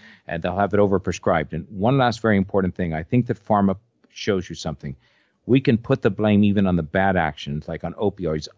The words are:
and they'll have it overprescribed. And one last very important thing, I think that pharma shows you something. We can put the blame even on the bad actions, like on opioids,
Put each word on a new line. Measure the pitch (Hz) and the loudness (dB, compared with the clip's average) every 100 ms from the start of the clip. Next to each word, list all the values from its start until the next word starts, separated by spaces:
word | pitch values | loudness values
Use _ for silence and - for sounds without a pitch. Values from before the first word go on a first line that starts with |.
| - - - | -20 -20 -10
and | 85 | -6
they'll | 90 90 | -4 -2
have | 101 | 0
it | 101 | 2
overprescribed. | 104 95 95 85 - 87 76 | 2 2 -2 -4 0 0 0
And | 78 80 | -6 -10
one | 92 104 135 | -4 0 2
last | 123 110 | 2 0
very | 113 101 | 2 2
important | 95 101 92 | 2 0 -2
thing, | - 90 | -2 -4
I | 78 | -4
think | 80 123 123 | -2 0 0
that | 120 | -4
pharma | - 104 98 95 - _ _ | 0 2 2 0 -8 _ _
shows | - - 98 87 | -8 -2 -2 -4
you | 80 | -10
something. | 85 76 73 65 _ _ _ _ - | -10 -10 -12 -14 _ _ _ _ 0
We | 131 | 2
can | 135 117 | 4 0
put | - 135 | 0 0
the | 117 | 0
blame | 92 107 101 | 0 2 4
even | 104 101 98 | 4 4 2
on | 90 | 0
the | |
bad | 78 95 95 92 | 0 0 2 2
actions, | 80 71 - 76 76 | 0 -4 -8 -8 -8
like | 80 | -8
on | 85 | -8
opioids, | - 104 95 85 78 78 | -4 -4 -2 -4 -4 -6